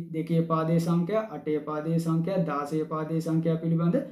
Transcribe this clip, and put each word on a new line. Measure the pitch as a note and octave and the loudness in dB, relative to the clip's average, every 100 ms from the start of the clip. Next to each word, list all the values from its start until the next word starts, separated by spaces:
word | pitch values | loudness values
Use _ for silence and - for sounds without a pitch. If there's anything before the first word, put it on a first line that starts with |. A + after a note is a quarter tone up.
| - | -2
දෙකේ | D#3+ D#3 E3 | -4 0 2
පාදයේ | E3 D#3+ D#3+ E3+ | 2 2 2 2
සංඛ්‍යා, | E3+ E3+ F3 G#3+ A3 | 4 2 2 0 -2
අටේ | D3+ D#3 D3+ | -6 -2 -2
පාදයේ | D3 D3+ D#3+ E3 | -2 -4 0 0
සංඛ්‍යා, | E3 E3 E3 - | 2 0 0 0
දාසයේ | D#3 C#3+ D3 D#3 | 0 -2 -2 -2
පාදයේ | D3+ D#3+ D#3 E3 | -2 -4 -2 -2
සංඛ්‍යා | E3 D#3+ E3 D#3+ | 0 0 2 0
පිළිබඳ | E3 E3 E3 B3 - | 2 2 2 2 -2